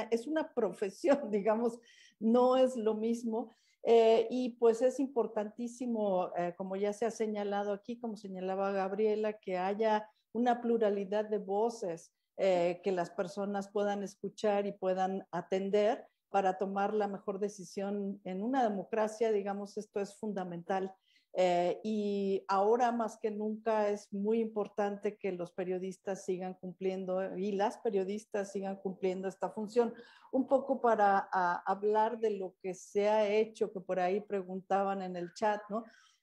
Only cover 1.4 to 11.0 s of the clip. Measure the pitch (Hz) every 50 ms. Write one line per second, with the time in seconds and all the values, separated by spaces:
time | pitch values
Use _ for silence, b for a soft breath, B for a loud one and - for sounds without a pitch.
1.4 | 185 220 214 220 240 233 233 240 B B B B B B B B 208 220 233 247
2.4 | 247 254 254 262 262 254 254 247 208 220 214 214 220 233 233 233 247 226 220 226
3.4 | 254 B B B B B B B - - 233 226 226 226 226 226 226 - 247 254
4.4 | 254 247 240 - 240 233 220 226 262 254 254 285 277 262 - 240 220 220 - 220
5.4 | 208 214 - - 240 233 233 - 262 247 233 214 208 202 185 180 180 - - 175
6.4 | 175 175 175 - 190 190 190 190 208 208 208 208 233 220 220 - 226 220 214 208
7.4 | 202 202 202 202 202 208 202 196 - - 240 233 - 233 208 202 208 196 190 185
8.4 | 185 185 190 190 196 196 202 196 190 196 196 196 220 214 208 214 214 214 208 -
9.4 | - 196 185 180 180 190 208 208 220 220 214 214 214 B B B B _ - 220
10.4 | 240 247 240 240 240 233 233 226 220 202 202 202